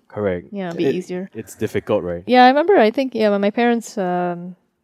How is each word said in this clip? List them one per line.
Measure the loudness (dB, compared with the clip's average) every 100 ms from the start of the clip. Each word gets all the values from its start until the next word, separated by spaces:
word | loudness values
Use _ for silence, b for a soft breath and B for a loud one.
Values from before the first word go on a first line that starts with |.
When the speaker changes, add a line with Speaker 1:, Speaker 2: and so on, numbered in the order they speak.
| _
Speaker 1:
Correct. | -4 -2 -4 -6
Speaker 2:
Yeah, | -10 -6
be | -2 -2
Speaker 1:
It, |
Speaker 2:
easier. | -2 -4 -10 -10
Speaker 1:
it's | -12 -14 -8
difficult, | -4 -4 -2 -2
right? | -2 -6 2
Speaker 2:
Yeah, | 6
I | 6
remember, | 6 4 4
I | 4
think, | 2 -4
yeah, | 0 0
when | 2
my | 0
parents, | 0 0 0 -4 -6
um, | -2 -2 -2 -6 -10 -16 _ _